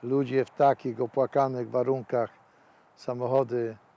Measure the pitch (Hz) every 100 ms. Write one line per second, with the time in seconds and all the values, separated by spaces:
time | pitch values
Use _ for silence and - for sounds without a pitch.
0 | 123 139 135 131 123 - 139 131 131 113
1 | - - 127 143 135 127 117 123 123 135
2 | 117 127 113 - _ _ _ _ _ _
3 | - 123 123 131 127 123 117 107 _